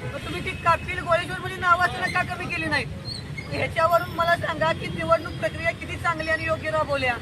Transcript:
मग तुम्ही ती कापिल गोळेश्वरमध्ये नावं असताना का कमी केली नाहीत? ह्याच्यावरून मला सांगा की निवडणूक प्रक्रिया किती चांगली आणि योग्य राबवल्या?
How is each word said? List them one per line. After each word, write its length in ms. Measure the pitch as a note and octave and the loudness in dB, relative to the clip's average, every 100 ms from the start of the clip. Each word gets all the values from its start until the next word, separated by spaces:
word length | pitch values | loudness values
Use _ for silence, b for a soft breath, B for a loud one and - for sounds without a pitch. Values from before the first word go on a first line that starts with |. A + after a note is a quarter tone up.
मग 140 | - - | -8 -8
तुम्ही 260 | - F4 | -6 -4
ती 60 | F#4+ | -4
कापिल 480 | F#4 E4+ D#4+ - F4+ | 0 2 2 0 -6
गोळेश्वरमध्ये 580 | F4 E4+ F4+ F4+ F#4 F#4 | 2 2 2 -6 -6 -2
नावं 280 | F4+ F4 | 4 6
असताना 380 | F4+ F#4 F#4 F4+ | 4 2 -2 0
का 120 | F4+ | -2
कमी 200 | F4+ F4 | -4 -4
केली 120 | E4+ D#4+ | -2 0
नाहीत? 200 | C#4+ A#3 - - - - - - | 0 -2 -8 -8 -10 -8 -10 -6
ह्याच्यावरून 600 | - - - E4 E4+ F4 | -4 -2 4 6 6 2
मला 260 | - E4+ E4+ | 0 2 2
सांगा 360 | - D#4 D#4+ | 2 0 0
की 140 | E4 E4+ | 0 -4
निवडणूक 460 | D#4+ D#4+ E4 E4+ | -4 2 2 2
प्रक्रिया 380 | E4 D#4+ D#4 E4 | -4 -4 0 -2
किती 260 | E4+ D#4 E4+ | -2 -8 -2
चांगली 340 | F4 D#4+ D#4+ | -2 0 0
आणि 140 | D#4+ | 0
योग्य 260 | D#4+ D#4+ G#3+ | 0 -2 0
राबवल्या? 440 | G#3 G#3 C#4 B3+ A#3 | 0 0 0 0 -2